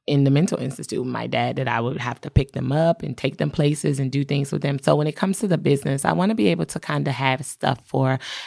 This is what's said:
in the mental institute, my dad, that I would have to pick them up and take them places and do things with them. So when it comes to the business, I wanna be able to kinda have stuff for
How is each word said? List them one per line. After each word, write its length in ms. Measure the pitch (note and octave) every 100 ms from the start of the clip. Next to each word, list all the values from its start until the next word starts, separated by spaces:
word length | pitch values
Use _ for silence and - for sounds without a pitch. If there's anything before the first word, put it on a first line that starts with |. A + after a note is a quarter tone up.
| -
in 160 | C#3+
the 80 | C3+
mental 260 | C#3 F#3+ -
institute, 480 | C3 C3+ - - B2+
my 220 | A#2+ A#2
dad, 280 | A#2+ A#2+ C3
that 100 | B2+
I 120 | A#2
would 180 | A#2+ C#3
have 220 | B2 A#2+
to 80 | C#3+
pick 200 | - C3+
them 180 | C3+ B2+
up 320 | C#3 C3 A2+
and 120 | D3 A#2+
take 220 | C#3 -
them 140 | D3+
places 480 | - D3 D3+ D3 C#3
and 120 | C3+
do 140 | C#3 C#3
things 260 | C#3+ C#3
with 100 | -
them. 160 | C#3+ C#3
So 160 | - D3
when 100 | D3+
it 100 | -
comes 240 | F#3+ F#3+
to 80 | G#3
the 120 | E3
business, 440 | - C#3 D3+ C#3
I 80 | E3+
wanna 220 | E3 F#3 A3
be 120 | G3+
able 180 | E3 D#3+
to 140 | E3
kinda 320 | - D3 C#3+
have 340 | B2 C3+ C3 C#3+
stuff 340 | - - B2+ -
for 340 | C3+ C3 C3 - -